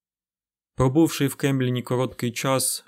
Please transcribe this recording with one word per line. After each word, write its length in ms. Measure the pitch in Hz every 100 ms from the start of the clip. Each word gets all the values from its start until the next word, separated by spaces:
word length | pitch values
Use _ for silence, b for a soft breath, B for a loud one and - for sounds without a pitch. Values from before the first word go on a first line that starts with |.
| _ _ _ _ _ _ _ -
Пробувши 520 | 131 147 160 - 139
в 80 | -
Кемліні 480 | 139 135 123 123
короткий 480 | - 123 127 - 123
час, 540 | - 135 131 131 -